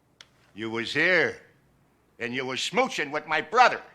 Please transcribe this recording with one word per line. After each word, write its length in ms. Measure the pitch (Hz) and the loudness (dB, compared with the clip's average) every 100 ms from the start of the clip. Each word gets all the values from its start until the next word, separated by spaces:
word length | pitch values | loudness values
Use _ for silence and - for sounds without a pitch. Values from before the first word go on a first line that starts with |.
| _ _ - _ _ | _ _ -20 _ _
You 140 | 95 113 | -10 -6
was 240 | 113 110 | -4 -4
here, 460 | 147 170 180 123 - - _ _ _ _ _ _ - | 0 2 4 2 -2 -16 _ _ _ _ _ _ -10
and 160 | 117 | -6
you 100 | 127 | -6
was 160 | 131 127 | -4 -4
smooching 500 | - 214 254 - 147 | -2 0 0 -2 -4
with 160 | 151 160 | -6 -2
my 140 | 156 | -4
brother. 400 | 151 226 233 117 - | 0 6 6 4 -10